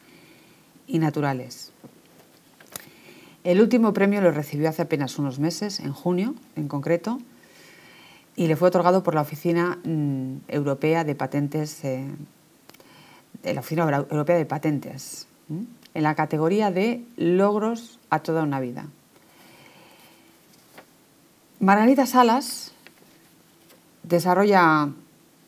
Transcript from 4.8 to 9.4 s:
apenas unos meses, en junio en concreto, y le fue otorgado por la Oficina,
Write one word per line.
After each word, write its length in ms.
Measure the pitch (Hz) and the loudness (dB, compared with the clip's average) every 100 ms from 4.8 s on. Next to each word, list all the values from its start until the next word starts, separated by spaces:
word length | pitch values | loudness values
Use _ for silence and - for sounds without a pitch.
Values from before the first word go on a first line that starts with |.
apenas 360 | 160 147 135 - | -2 -2 -2 -4
unos 200 | 143 131 | -4 -2
meses, 420 | 156 165 208 196 | -2 -2 -6 -8
en 120 | 151 | -8
junio 420 | 139 180 180 214 - - - | -6 -2 -2 -2 -6 -12 -10
en 100 | 147 | -6
concreto, 520 | 143 143 170 190 240 - - - - - - - - - - _ - | -6 -2 -2 -2 -8 -10 -20 -20 -20 -20 -20 -20 -20 -20 -20 _ -4
y 100 | 165 | 0
le 100 | 151 | 2
fue 120 | 180 | 4
otorgado 340 | 180 175 185 | 4 4 2
por 120 | 180 | 2
la 60 | 156 | 0
Oficina, 580 | 147 147 | -2 -4